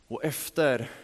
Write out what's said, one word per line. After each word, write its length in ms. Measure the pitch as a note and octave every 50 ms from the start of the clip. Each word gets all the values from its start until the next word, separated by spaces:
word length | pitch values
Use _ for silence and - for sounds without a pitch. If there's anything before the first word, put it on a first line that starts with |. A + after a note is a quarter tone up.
| _ -
och 160 | A#2 - -
efter, 680 | - C3 - - - - E3+ D#3 C#3+ B2+ A#2 A#2+ - - -